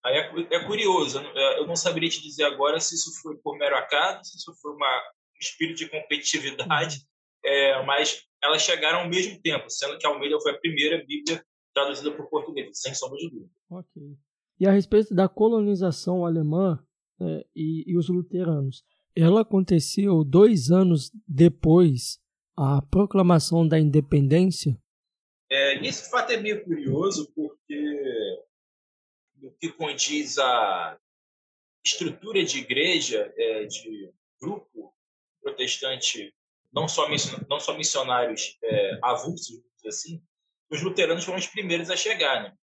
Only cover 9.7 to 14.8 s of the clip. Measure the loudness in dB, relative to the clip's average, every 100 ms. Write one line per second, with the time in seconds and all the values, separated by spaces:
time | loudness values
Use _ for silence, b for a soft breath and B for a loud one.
9.7 | -8 -8 -4 -2 -2 -2 0 -2 -2 -4
10.7 | 0 0 -2 -4 -8 -4 -6 _ _ _
11.7 | -2 -2 -2 -6 -8 -6 -6 -4 -10 -10
12.7 | -10 -8 -8 -10 -10 -12 -12 -20 _ _
13.7 | -18 -16 -18 -18 -20 _ _ _ _ 4
14.7 | 4